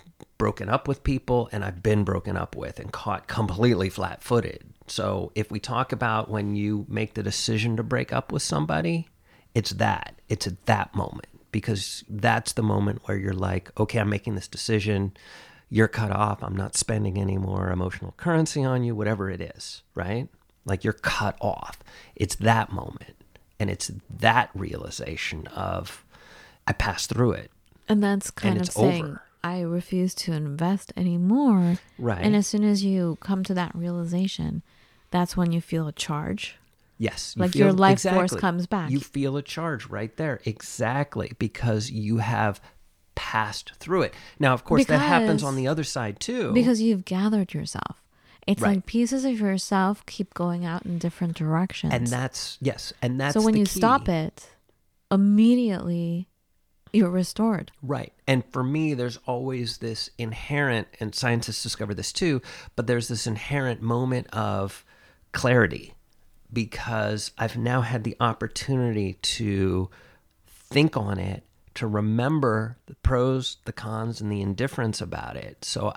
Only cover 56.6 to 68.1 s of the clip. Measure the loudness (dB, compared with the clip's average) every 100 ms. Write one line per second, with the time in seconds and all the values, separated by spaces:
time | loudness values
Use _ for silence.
56.6 | _ _ _ 4 4 4 0 0 0 0
57.6 | -4 -8 -4 -4 -6 -6 0 2 2 -2
58.6 | 0 0 0 0 -4 -6 -6 -4 -4 -4
59.6 | -6 -6 -6 -6 -8 -6 -8 -6 -4 0
60.6 | 2 2 -2 -6 -6 -2 0 0 0 -6
61.6 | -6 -6 -6 -6 -6 -2 0 0 -2 -14
62.6 | -8 -4 0 0 0 -4 -4 -4 -2 -2
63.6 | -2 -2 -2 0 0 -2 -4 -4 -2 -2
64.6 | -4 -8 -20 _ -20 _ _ 0 4 6
65.6 | 4 2 -12 -20 _ _ _ -20 -6 -4
66.6 | -4 -6 -4 -2 0 -2 -6 -4 -4 -2
67.6 | 0 2 2 0 -2